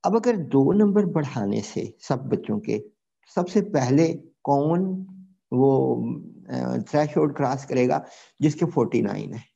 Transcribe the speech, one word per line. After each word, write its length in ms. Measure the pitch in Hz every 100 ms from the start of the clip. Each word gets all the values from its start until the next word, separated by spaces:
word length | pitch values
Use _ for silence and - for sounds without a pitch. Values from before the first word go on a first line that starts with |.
| 185
अब 100 | 220
अगर 220 | 240 220
दो 340 | 135 139 139
नंबर 340 | 196 208 202 190
बढ़ाने 560 | 165 139 123 101 110
से 320 | 104 - - -
सब 280 | - 135 139
बच्चों 300 | - - 104
के 240 | - 107 - _ _ _ _ -
सबसे 260 | 180 208
पहले 520 | 196 147 123 139 165 165 - _
कौन 640 | - 139 147 175 190 185 190 - - _ _
वो, 180 | 127 135 135 131 120 117 135 - - -
अ, 280 | 127 123 123
threshold 580 | - 147 151 156 151 143
cross 300 | 139 135 -
करेगा 400 | 127 123 147 - - - _
जिसके 240 | 147 147 175
फ़ोर्टी 360 | - 117 -
नाइन 320 | 104 104 104
है 100 | 113 -